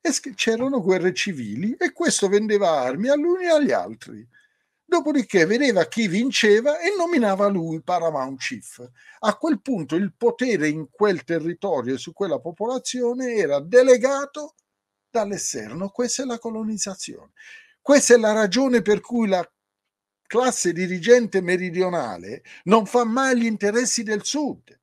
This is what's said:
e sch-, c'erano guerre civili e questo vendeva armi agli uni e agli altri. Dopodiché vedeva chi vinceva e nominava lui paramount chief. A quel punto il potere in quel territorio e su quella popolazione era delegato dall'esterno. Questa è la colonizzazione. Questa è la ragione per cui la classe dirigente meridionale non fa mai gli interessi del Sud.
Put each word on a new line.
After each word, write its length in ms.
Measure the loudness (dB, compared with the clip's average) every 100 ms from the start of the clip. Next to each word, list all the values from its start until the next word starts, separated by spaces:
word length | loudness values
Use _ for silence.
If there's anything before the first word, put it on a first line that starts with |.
e 120 | -2
sch-, 220 | -4 -8
c'erano 480 | -4 -2 0 0 -2
guerre 320 | 0 2 0
civili 600 | -2 -6 -6 -8 -4 -4
e 180 | -2 -4
questo 360 | 0 0 2 2
vendeva 520 | 2 2 2 2 2
armi 280 | 0 -2 0
agli 140 | 2
uni 220 | 2 0
e 40 | 2
agli 240 | 2 4
altri. 560 | 0 -2 -12 -18 -20 -20 _ _ _ _ _ _
Dopodiché 560 | 0 2 -2 2 4 4
vedeva 380 | 4 4 2
chi 240 | 0 0 0
vinceva 720 | 0 0 2 4 4 4 0
e 120 | -2 -2
nominava 500 | 0 2 2 2 0
lui 340 | 0 -4 -8
paramount 600 | -4 -2 0 -2 -6 -6
chief. 440 | -10 -10 -16 -20 -20 _ -20 -4
A 160 | -4 -2
quel 260 | -2 -4
punto 320 | -4 -6 -4
il 180 | -4 -4 -2
potere 520 | -2 -2 -2 0 -2
in 200 | -4 -10
quel 320 | _ 0 0
territorio 720 | -4 -4 -4 -6 -4 -4 -4
e 20 | -6
su 140 | -8
quella 280 | -8 -6 -4
popolazione 920 | -8 -8 -6 -6 -6 -4 -4 -4 -4
era 260 | -2 -2 -2
delegato 960 | 4 4 6 4 2 -2 -6 -10 -14 _ _ _ _ _ _
dall'esterno. 840 | -4 -4 -6 -6 -8 -10 -10 -10
Questa 340 | -4 -4 -4
è 20 | -6
la 140 | -8
colonizzazione. 880 | -8 -8 -6 -6 -8 -8 -14 -16 -20 _ -20 -20 _ _
Questa 340 | 4 4 8
è 20 | 6
la 160 | 6
ragione 500 | 2 2 2 2 2
per 160 | 2 0
cui 300 | 0 -2 0
la 200 | 0 -2 _ _ _ _ _ _ _ _
classe 460 | 0 0 0 -2
dirigente 680 | -2 -4 -2 6 6 6 -2
meridionale 1000 | 0 0 0 -2 0 0 -4 -6 -8 -14 -16 -10
non 200 | 4 4
fa 200 | 4 0
mai 340 | 0 0 0 2
gli 60 |
interessi 580 | 0 -2 -2 0 -2 -4
del 220 | -4 -6
Sud. 520 | -4 -4 -4 -8 _ _